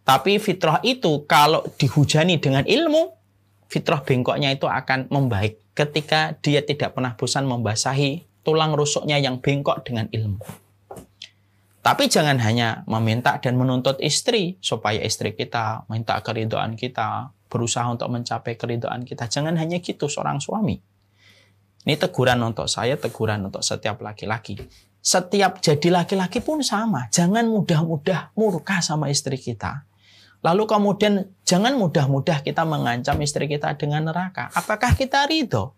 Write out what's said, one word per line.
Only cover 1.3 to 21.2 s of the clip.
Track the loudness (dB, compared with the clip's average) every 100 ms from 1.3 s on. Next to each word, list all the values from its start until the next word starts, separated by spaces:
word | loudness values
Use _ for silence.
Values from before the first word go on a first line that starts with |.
| 6 6 4 -2 0
dihujani | 2 4 4 4 4 2
dengan | 2 0
ilmu, | 2 2 4 2 0 -4 _ _ _ _ _
fitrah | -4 0 -2
bengkoknya | 0 0 2 0 0 0
itu |
akan | 0 -2 -2 -2 0
membaik | 0 2 2 0 -2 _ -2
ketika | 0 0 0 0 0 -2
dia | 2 2
tidak | 0 -4 -4 -2
pernah | -6 -4
bosan | -2 -2
membasahi | -2 -2 -2 -2 -2 0 0 -2 -12 _ 0
tulang | 2 2
rusuknya | 2 0 0 0 0
yang | 0 0
bengkok | 0 0 0 -4
dengan | -4 -4 -4
ilmu. | -4 -4 -4 -10 -18 _ _ _ -20 -20 _ -20 _ _ _ _ _
Tapi | 2 4 4
jangan | 4 2 2
hanya | 2 2 0 -2 -4
meminta | 0 2 2 2 0
dan | 0 2
menuntut | 2 2 0 0
istri | -2 0 0 0 0 -4
supaya | -6 -2 -2 -2
istri | -2 -4 -4 -4
kita | -4 -2 -4 -6 -6
minta | -6 -2 -4
keridhaan | -2 -4 -2 -2 -4 -4
kita, | -6 -4 -4 -4 -10 _ _
berusaha | -4 -2 -2 -2
untuk | -4 -4
mencapai | -6 -4 -6 -6 -6
keridhaan | -6 -4 -4 -8
kita. | -10 -10 -6
Jangan | -4 -2 -2
hanya | -2 -4
gitu | -6 -6 -6
seorang | -4 -4 -6
suami. | -6 -2 -2 -4 _ _ _ _